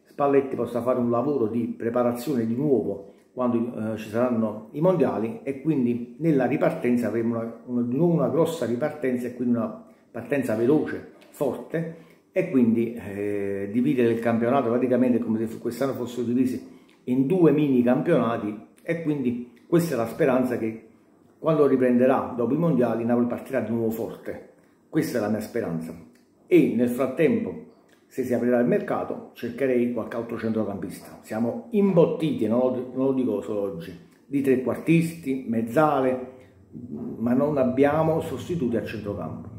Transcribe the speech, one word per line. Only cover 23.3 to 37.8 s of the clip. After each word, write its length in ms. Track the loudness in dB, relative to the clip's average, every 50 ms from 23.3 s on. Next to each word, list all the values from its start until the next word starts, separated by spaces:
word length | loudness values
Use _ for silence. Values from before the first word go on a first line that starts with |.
| -2 -6 -6 -4 -4 -2
di 100 | -2 -2
nuovo 200 | -2 -2 -2 -2
forte. 600 | -2 -4 -6 -8 -10 -12 -12 -12 -12 -12 -16 -20 _ _ _ _ _ _ _ _
Questa 300 | -4 -2 -2 0 -2 -2
è 20 |
la 80 | 0 0
mia 120 | -2 -2
speranza, 540 | -4 -4 -6 -4 -4 -4 -4 -6 -6 -8 -12 -16 -18 -20 _ _ _ _ _ _ _
e 260 | 4 4 6 6 4 2
nel 140 | 0 0 0
frattempo, 840 | 0 -2 -2 -2 0 2 2 2 2 0 -2 -4 -8 -10 -14 -18 -20 _ _ _ _ _ _
se 180 | _ -8 -6 -2
si 80 | -2
aprirà 260 | 0 0 2 2 2 4
il 80 | 4
mercato, 640 | 2 2 0 0 -2 -4 -4 -4 -6 -8 -10 -12 -16 -14
cercherei 580 | -12 -10 -10 -4 -2 0 2 2 2 0 0
qualche 240 | -2 -4 -6 -6 -6
altro 220 | -8 -6 -6 -6 -4
centrocampista. 800 | -4 -2 -2 -2 -2 -4 -6 -6 -8 -10 -10 -14 -16 -18 -20 -20
Siamo 460 | -12 -8 -4 -2 -2 -2 -2 -6 -6 -2
imbottiti, 720 | 2 4 4 6 6 6 6 4 4 0 -2 -2 0 0 0
non 120 | 2 2 2
lo, 320 | 2 2 0 -2 -6 -6 -4
non 120 | -2 0 0
lo 40 |
dico 300 | 0 0 0 0 -2 -2
solo 180 | -4 -4 -4 -4
oggi, 340 | -4 -4 -6 -8 -12 -14 -16 -18 -20 -20 _ _ _
di 160 | -4 -4 0
trequartisti, 1040 | 2 2 2 2 2 -2 -4 -2 2 4 4 4 4 0 -4 -6 -6 -6 -6 -4 -4
mezzale, 840 | -2 -2 -2 -2 0 2 2 4 4 4 2 2 0 0 -2 -6 -10 -14 -18 -20 -20 -20 -20 -20 _ -18 -16 -14 -12 -10 -10 -8 -10 -6 -4
ma 160 | 0 0 2
non 240 | 2 2 2 2 2
abbiamo 640 | 0 2 4 4